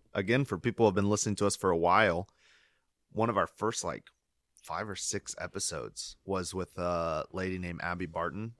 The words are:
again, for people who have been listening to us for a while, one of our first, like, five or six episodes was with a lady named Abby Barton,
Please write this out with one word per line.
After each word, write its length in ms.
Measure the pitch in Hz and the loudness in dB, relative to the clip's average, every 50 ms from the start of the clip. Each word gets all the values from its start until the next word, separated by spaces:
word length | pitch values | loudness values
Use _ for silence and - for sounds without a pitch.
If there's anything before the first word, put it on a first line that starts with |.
| _ _ - | _ _ -4
again, 300 | 101 95 101 120 135 139 | -2 0 2 2 2 2
for 140 | - 101 | 0 -2
people 280 | 82 - 120 - - 113 | -2 -2 -2 2 6 6
who 20 | 104 | 6
have 60 | 90 | 6
been 140 | 101 101 101 | 6 4 4
listening 260 | 104 - - 110 98 | 2 2 2 -2 0
to 120 | - 104 | 2 2
us 80 | 98 - | 2 2
for 140 | - 104 92 | 2 2 2
a 80 | 85 | 2
while, 500 | 82 85 87 92 107 110 95 82 87 101 - _ _ _ _ _ _ _ _ _ _ _ _ _ _ _ _ - | 4 4 6 6 8 6 6 4 0 -2 -8 _ _ _ _ _ _ _ _ _ _ _ _ _ _ _ _ -2
one 160 | 107 113 117 | -2 0 2
of 80 | 104 | 2
our 100 | 98 82 | 2 0
first, 360 | - - - 104 113 - - - | 0 -2 -4 -4 -2 -2 -2 -4
like, 200 | 85 65 50 - - _ _ _ _ _ _ _ _ _ _ | -6 -6 -8 -12 -18 _ _ _ _ _ _ _ _ _ _
five 260 | - - 80 90 107 | -10 -8 -6 -6 -6
or 80 | 107 95 | -6 -8
six 400 | - - - 104 101 - - - - | -6 -4 -4 -4 -4 -6 -8 -10 -10
episodes 760 | 87 87 - 98 - - 85 71 58 50 - - - - - - _ | -10 -8 -6 -6 -4 -4 -4 -6 -8 -8 -10 -12 -12 -12 -16 -14 _
was 300 | 92 95 95 90 - 92 | -4 -2 -2 -2 -4 -6
with 240 | 92 90 - - | -6 -6 -6 -6
a 480 | 92 87 87 87 85 82 82 78 78 - - | -4 -2 0 0 0 0 0 -2 -2 -4 -6
lady 260 | - 95 92 92 92 | -6 -4 -4 -4 -4
named 220 | 90 90 87 85 - | -4 -6 -6 -6 -6
Abby 240 | - 87 90 90 92 | -6 -6 -4 -4 -6
Barton, 480 | 80 82 82 85 85 71 101 110 113 117 | -6 -4 -4 -4 -4 -4 -6 -10 -10 -12